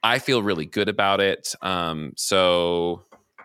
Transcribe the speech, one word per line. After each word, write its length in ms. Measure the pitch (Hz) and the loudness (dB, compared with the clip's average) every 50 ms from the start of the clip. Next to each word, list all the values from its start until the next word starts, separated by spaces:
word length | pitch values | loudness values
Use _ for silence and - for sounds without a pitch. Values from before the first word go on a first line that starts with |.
| - | 0
I 140 | 113 120 131 | 0 0 0
feel 220 | - - 131 117 101 | 0 0 0 0 0
really 220 | 104 95 80 76 | 0 -2 -2 -4
good 220 | 78 - 107 101 104 | -4 -2 -2 -2 0
about 320 | 104 107 101 98 98 98 | 0 0 2 2 2 4
it. 340 | 98 98 - - - - - - | 2 2 0 -2 -4 -10 -10 -8
Um, 520 | - 92 92 90 87 82 80 78 78 67 - | -6 -4 -2 -2 -2 -4 -4 -6 -8 -10 -10
so 840 | - - - 101 95 92 90 87 87 87 87 87 87 85 87 85 - - _ - - _ _ _ - - | -8 -4 0 2 4 4 4 4 2 2 0 0 0 0 -2 -4 -6 -10 _ -20 -20 _ _ _ -20 -20